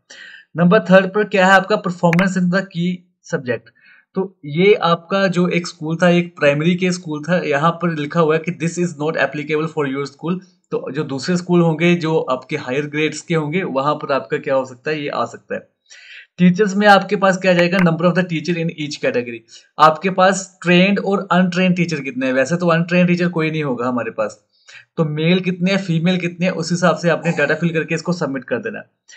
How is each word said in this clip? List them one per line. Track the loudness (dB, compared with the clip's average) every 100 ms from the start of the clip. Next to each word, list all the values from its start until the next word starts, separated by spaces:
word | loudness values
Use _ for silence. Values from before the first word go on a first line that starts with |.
| _ -20 -20 -20 _ 0
नंबर | 4 4
थर्ड | 6 6 6
पर | 0
क्या | 0 2 6
है |
आपका, | 6 4 -2
performance | -2 -2 2 2 2 0
in |
the | 0 0
key | -2 -4 -4 -4 _ _ -8
subject। | -6 -4 -6 -8 _ _ _ _ -6
तो | -6 _ -6
ये | 2 4
आपका | 4 2 0 -2 0 0
जो | 2 0
एक | 0 -4
स्कूल | -8 -6 0
था, | 2
एक | 2 0 0
प्राइमरी | 2 2 2 2
के | 0
स्कूल | -4 -6 -8
था, | -2 -2
यहाँ | 0 0 0
पर | 0 -4 -4
लिखा | -4 0
हुआ | 2 0
है | -2
कि |
this | -6 -4 -2
is | -4 -4
not | -4 -2
applicable | -2 -4 -4 -4 -4
for | -4 -4
your | -4 -8
school। | -8 -6 -6 -8 _ _
तो | -8 -6
जो | -8
दूसरे | -6 -6 -2 -2
स्कूल | 2 2
होंगे, | 4 2 2 2
जो | 0 0
आपके | 0 -4 -4 -8
हायर | -6 -6 -4
ग्रेड्स | -2 -4 -4
के | -4 -2
होंगे, | -2 -4
वहां | -4 -2 -2 -2
पर | -2
आपका | -4 -2 -6
क्या | -2 -2
हो | -2
सकता | -8 -8
है, | -6
ये | -6
आ | -6 -6
सकता | -8 -10 -10
है। | -12 _ _ -20 -20 -20 -12 2
टीचर्स | 4 4 2 4
में | 6
आपके | 6 4 0
पास | 2 2
क्या | 2
जाएगा, | 4 4 4
number | 2 2
of | 2
the | 2
teacher | 0 -4 -4 -4
in | -4
each | -6 -10 -4
category। | -2 -2 -4 -10 -16 -20 _ 2
आपके | 4 4 -2
पास | 2 2 2 -4 -6
ट्रेंड | 2 4 4 2
और | 0 -2 0
अनट्रेंड | 2 2 2 2 2
टीचर | 0 -4
कितने | -6 -4 -2
हैं? |
वैसे | 0 0 0
तो | 2
अनट्रेंड | 0 2 2 2
टीचर | 2 0
कोई | -2 -2
नहीं | -2
होगा | -4 -4 -4
हमारे | -4 -4
पास, | -4 -6 -8 _ _ -20 -20 _ -4
तो | -4
मेल | 0 2 2
कितने | 0 -2 0
हैं, | -2
फीमेल | -2 -2 0 0
कितने | -4 -4 -4
हैं, |
उस | -4 -4
हिसाब | 0 0 0
से | 0
आपने | -2 -2
डेटा | 0 0 0
फिल | -2
करके | -2 -4 -4
इसको | -4
सबमिट | -4 -4 -6
कर | -6 -6
देना | -6 -10
है। | -16 _ _